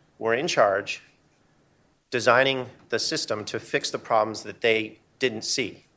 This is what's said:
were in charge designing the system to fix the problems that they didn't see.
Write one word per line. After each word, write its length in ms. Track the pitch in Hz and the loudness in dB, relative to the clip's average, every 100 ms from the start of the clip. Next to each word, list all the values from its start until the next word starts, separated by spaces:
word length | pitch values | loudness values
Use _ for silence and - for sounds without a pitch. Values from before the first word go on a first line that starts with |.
| _ - | _ -6
were 140 | 113 | 0
in 140 | 117 170 | 0 0
charge 540 | 147 107 98 104 - - _ _ _ _ _ _ _ _ _ _ | 4 4 4 -2 -10 -12 _ _ _ _ _ _ _ _ _ _
designing 580 | 123 117 120 135 131 120 - - | -2 4 6 4 2 -6 -12 -6
the 100 | 113 | -4
system 460 | - 156 - 107 104 | -2 -4 -4 -6 -6
to 140 | 113 | -10
fix 300 | - - - | -4 -4 -4
the 100 | 123 | -8
problems 440 | - 113 110 104 | 0 2 2 -4
that 180 | 107 95 | -12 -2
they 380 | 117 110 110 - _ - | 2 2 0 -12 _ -4
didn't 260 | 127 110 | -2 -2
see. 420 | - - 104 71 _ | -6 -4 -4 -8 _